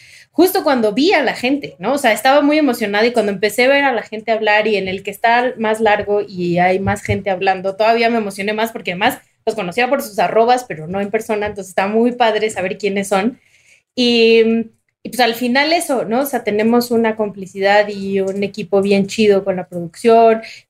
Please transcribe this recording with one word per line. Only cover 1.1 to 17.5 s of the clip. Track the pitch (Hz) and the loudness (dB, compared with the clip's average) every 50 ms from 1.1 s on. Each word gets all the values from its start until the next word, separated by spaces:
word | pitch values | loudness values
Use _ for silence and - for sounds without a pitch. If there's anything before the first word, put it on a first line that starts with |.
| 403 | 2
a | 311 | 2
la | 269 202 | 0 0
gente, | 175 - - 254 285 285 - - - - | -4 -2 -2 -2 -2 -2 -6 -10 -14 -8
¿no? | 175 220 277 | -4 -4 -2
O | 285 | 0
sea, | 277 233 | 2 0
estaba | 214 220 - 262 277 294 | 0 2 2 4 4 4
muy | 285 285 302 311 | 4 4 2 2
emocionada | 302 262 233 233 220 202 202 208 226 | 2 0 0 -2 -2 -2 0 2 0
y | 247 | 2
cuando | 240 240 214 202 | 2 0 0 0
empecé | 202 175 214 208 208 - 247 | -2 0 -2 -2 0 2 2
a | 262 | 4
ver | 277 277 285 | 4 2 2
a | 269 247 | 0 -2
la | 214 | -2
gente | 202 - 220 220 214 233 | -6 -8 -12 -10 -4 -2
hablar | 220 214 220 214 208 214 214 | -2 0 2 2 2 2 2
y | 220 208 | 2 0
en | 190 190 | -2 -2
el | 190 185 190 | -4 -6 -8
que | 190 202 | -8 -10
está | 196 - - 233 233 247 247 254 - | -8 -2 0 2 2 2 0 -2 -4
más | 220 220 214 214 220 | -2 -2 -2 0 2
largo | 226 208 208 208 196 202 208 208 | 2 2 2 2 0 -2 -2 -2
y | - - 196 180 175 175 170 175 | -2 -4 -6 -6 -2 0 2 2
hay | 180 185 185 190 | 2 2 2 0
más | 196 196 202 202 | 0 -2 -4 -4
gente | - - 202 202 196 202 | -2 -4 -4 -4 -2 -4
hablando, | 185 180 196 196 190 185 180 196 190 | -4 -2 0 -2 -2 -2 -4 -6 -2
todavía | - 214 226 233 233 233 226 | 0 2 2 2 2 2 0
me | 240 226 | 0 0
emocioné | 208 196 190 202 196 208 | -2 -4 -6 -6 -6 -4
más | 214 214 226 226 | -2 -2 -4 -4
porque | 226 240 - 196 | -6 -8 -8 -8
además | 175 180 214 254 269 - _ _ _ _ - | -4 -2 -2 -2 -2 -4 _ _ _ _ -6
los | 226 214 | -6 -4
conocía | 214 190 175 175 240 247 247 | -4 -6 -4 -2 -2 -2 -2
por | 277 247 | -2 -6
sus | 220 214 196 214 | -8 -8 -2 -2
arrobas, | 180 175 185 220 233 240 247 254 247 | -2 0 2 2 4 4 2 0 0
pero | - 175 156 156 165 | -8 -12 -12 -10 -8
no | 185 196 | -6 -6
en | 202 202 | -6 -2
persona, | 214 220 220 - 214 208 208 | -4 -4 -4 -2 -4 -4 -4
entonces | 208 202 202 190 190 | -6 -8 -10 -12 -8
está | - 202 190 | -4 -4 -2
muy | 202 214 226 233 247 | 0 0 2 0 0
padre | 240 247 240 220 214 214 208 214 | 2 2 0 2 2 0 -2 -4
saber | 214 196 180 190 196 185 | -4 -4 -6 -6 -6 -4
quiénes | 208 196 196 202 196 | -4 -4 -2 -2 -2
son. | - 208 190 196 247 - _ _ _ _ _ _ _ _ _ _ _ - | 0 0 0 0 -2 -4 _ _ _ _ _ _ _ _ _ _ _ -4
Y, | 254 247 240 240 233 226 226 226 226 220 226 226 226 226 226 _ _ _ _ _ _ - | 0 0 2 4 4 4 6 6 6 4 4 2 -2 -4 -6 _ _ _ _ _ _ -16
y | - | -8
pues | - 247 | -2 0
al | 247 226 226 | 0 0 0
final | 226 254 240 247 277 285 311 | -2 -2 0 0 0 2 2
eso, | 330 349 339 - 269 226 160 | 0 0 0 -2 -2 -2 -2
¿no? | 185 226 247 | -2 -2 -2
O | 285 | -2
sea, | 277 269 233 | -2 -4 -4
tenemos | 240 208 208 214 214 226 240 240 240 - | -2 -2 0 0 2 2 2 2 0 0
una | 240 226 226 220 220 | 0 0 0 0 0
complicidad | 220 214 208 202 202 190 185 | -2 -4 -6 -6 -10 -14 -12